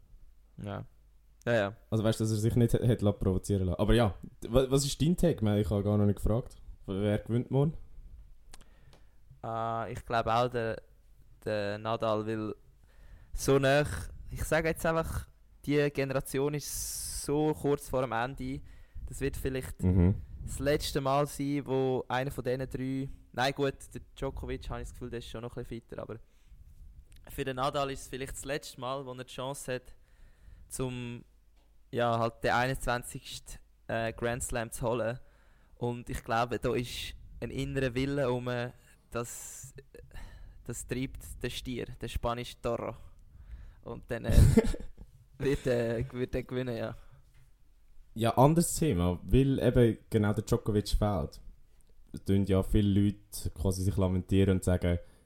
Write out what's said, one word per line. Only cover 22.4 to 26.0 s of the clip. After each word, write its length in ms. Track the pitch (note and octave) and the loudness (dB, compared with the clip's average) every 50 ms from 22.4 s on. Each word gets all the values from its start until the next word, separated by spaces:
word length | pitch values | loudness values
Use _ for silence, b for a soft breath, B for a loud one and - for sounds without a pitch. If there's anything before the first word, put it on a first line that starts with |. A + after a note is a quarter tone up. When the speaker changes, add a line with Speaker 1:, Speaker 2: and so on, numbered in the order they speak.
| A#2+ | -2
Speaker 1:
diesen 260 | B2+ B2+ C3+ C3 - | -2 -2 -2 -2 -4
drei, 400 | - B2+ C3 C3 C3+ C3+ C3+ C#3 - - - - - | -6 -4 -4 -4 -4 -4 -6 -6 -10 -14 -18 -8 -2
nein 200 | A#2+ B2+ C#3 C#3 | 0 0 0 2
gut, 220 | C#3+ C#3+ C3 - - - - - | 2 0 0 0 -4 -10 -16 -16
der 80 | B2 - - - | -16 -16 -16 -10
Djokovic, 520 | - C#3 C3+ - - - B2 C3 B2+ - - | -6 -6 -6 -6 -6 -6 -6 -8 -8 -6 -8
habe 120 | A#2+ A#2+ | -8 -8
ich 60 | A#2+ | -8
das 60 | - - | -10 -12
Gefühl, 160 | - B2+ A#2+ | -12 -10 -8
der 100 | A#2 A#2+ | -8 -8
ist 100 | A#2+ - | -10 -10
schon 120 | - A2+ | -10 -10
noch 140 | A#2+ A#2+ - | -10 -10 -10
ein 80 | B2+ A#2+ | -10 -10
bisschen 180 | - A#2 A#2 - | -10 -10 -12 -12
fitter, 140 | - - - | -12 -12 -12